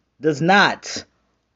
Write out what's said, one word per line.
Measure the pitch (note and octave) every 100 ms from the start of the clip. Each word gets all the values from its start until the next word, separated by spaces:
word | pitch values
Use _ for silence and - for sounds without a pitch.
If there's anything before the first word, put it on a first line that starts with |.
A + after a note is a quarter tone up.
| _ _
does | D#3 C3+
not | E3 G3+ E3 G#2 - - - _ _ _ _